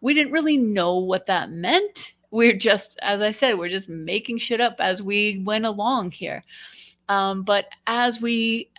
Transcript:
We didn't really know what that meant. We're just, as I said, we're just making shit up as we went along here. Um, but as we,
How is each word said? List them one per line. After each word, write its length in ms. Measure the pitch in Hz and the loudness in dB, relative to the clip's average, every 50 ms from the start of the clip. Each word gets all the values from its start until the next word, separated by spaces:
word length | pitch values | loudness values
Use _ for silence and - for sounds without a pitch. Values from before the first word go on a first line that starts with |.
We 140 | 220 262 294 | 0 2 4
didn't 180 | 302 294 254 269 | 4 2 2 2
really 240 | 330 294 311 302 | 0 2 4 4
know 420 | 269 240 214 208 190 170 175 180 185 | 4 4 2 2 2 2 2 2 0
what 280 | 185 185 185 185 185 | 0 0 0 -2 0
that 240 | - 185 175 - - | 0 0 0 0 -4
meant. 640 | 165 170 170 196 302 381 415 403 - - - - _ _ _ _ | -8 -6 -2 2 2 2 2 0 -6 -10 -12 -12 _ _ _ _
We're 260 | 214 226 233 233 202 | 0 4 6 6 4
just, 420 | 196 220 220 202 202 - - - - - | 4 4 2 2 2 0 -8 -12 -6 -4
as 180 | 202 202 202 | -2 0 0
I 100 | 208 214 214 | 0 -2 0
said, 260 | - 277 254 214 180 | 2 0 2 2 0
we're 100 | 170 175 | -2 -4
just 200 | 185 190 196 - | -4 -6 -6 -8
making 500 | 165 160 160 165 190 220 220 - 233 233 | -12 -10 -6 -4 -4 -4 -4 -4 -6 -6
shit 220 | - - 240 226 | -4 -4 0 0
up 160 | 240 226 208 - | 0 0 0 0
as 240 | 170 190 185 196 202 | -2 -2 -2 -2 -4
we 400 | 190 202 208 208 214 202 196 185 | -2 0 0 0 0 -2 -4 -4
went 220 | 202 214 220 220 | -2 -2 0 0
along 460 | 226 208 202 208 240 269 240 185 175 - | -2 -2 -2 -2 0 0 0 -2 -4 -8
here. 300 | - 190 - - - - _ - - - - - - - - - _ _ - | -8 -8 -8 -8 -10 -12 _ -20 -20 -20 -20 -20 -20 -20 -20 -20 _ _ -2
Um, 340 | 202 196 196 196 190 190 190 | 0 0 0 0 -2 -4 0
but 240 | 208 202 196 190 - - _ - | 2 2 2 0 -2 -12 _ -6
as 340 | 226 233 240 247 247 226 226 | -4 0 2 2 0 0 -2
we, 500 | 233 233 233 226 226 226 226 226 - _ _ | -2 -2 0 0 0 0 0 -2 -4 _ _